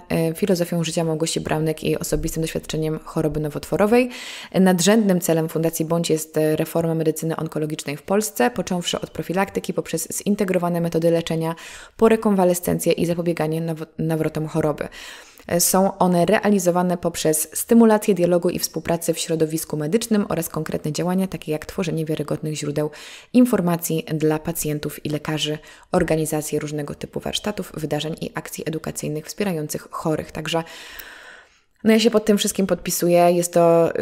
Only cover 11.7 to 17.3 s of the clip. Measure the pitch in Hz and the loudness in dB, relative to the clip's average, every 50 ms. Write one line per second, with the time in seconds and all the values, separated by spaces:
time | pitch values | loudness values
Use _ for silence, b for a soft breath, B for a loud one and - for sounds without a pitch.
11.7 | B B B B B - 226 226 226 220 220 214 202 190 180 180 175 - - 180 | B B B B B 4 4 4 4 4 2 2 4 4 4 4 2 2 0 -2
12.7 | 170 165 - 170 - - 175 165 175 175 165 170 165 - 156 156 160 165 165 165 | -2 0 2 0 0 2 0 -2 -2 -2 -2 -2 -2 -2 -2 -2 -2 -4 -4 -4
13.7 | 160 156 160 - _ - 160 160 160 156 156 156 - 156 156 156 - 160 151 151 | -6 -6 -10 -10 _ -4 -2 -2 0 0 -2 -2 -2 -4 -4 -2 -2 0 0 0
14.7 | 147 - - - B B B B B B B B B B B B - 175 170 - | 0 -2 -6 -8 B B B B B B B B B B B B 0 0 2 4
15.7 | - 185 190 196 - - 185 180 180 175 170 175 214 - - 208 208 190 175 180 | 4 4 4 4 2 2 2 4 4 4 4 4 4 4 4 4 2 4 4 2
16.7 | 170 180 180 180 175 175 - 165 - - - 156 | 2 4 2 0 0 0 -2 -4 -2 0 0 0